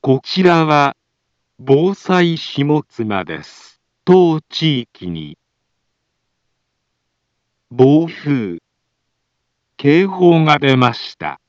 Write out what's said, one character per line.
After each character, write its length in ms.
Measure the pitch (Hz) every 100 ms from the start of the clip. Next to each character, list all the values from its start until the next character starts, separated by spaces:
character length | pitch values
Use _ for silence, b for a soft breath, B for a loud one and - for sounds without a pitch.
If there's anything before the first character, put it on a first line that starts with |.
こ 160 | - 135
ち 180 | - 185
ら 220 | 180 165
は、 320 | 156 147 143 - _ _ _ _ _ _
防 340 | 131 139 180
災 460 | 196 - 185 175 165
下 440 | - - 143 151 -
妻 360 | - 110 101 85
で 160 | 80
す。 400 | 78 - - _ _ _ -
当 340 | 185 175 156
地 400 | _ - 156 135
域 280 | 117 _ 90
に、 280 | 82 76 - _ _ _ _ _ _ _ _ _ _ _ _ _ _ _ _ _ _ _ _ _ _ _
暴 360 | 120 131 151 165
風、 540 | 165 147 139 104 85 _ _ _ _ _ _ _ _ _ _ _ _
警 300 | 143 156 196
報 340 | 185 180 165
が 160 | 156 147
出 180 | 143 131
ま 180 | 123
し 240 | 117 - -
た。 200 | 78 69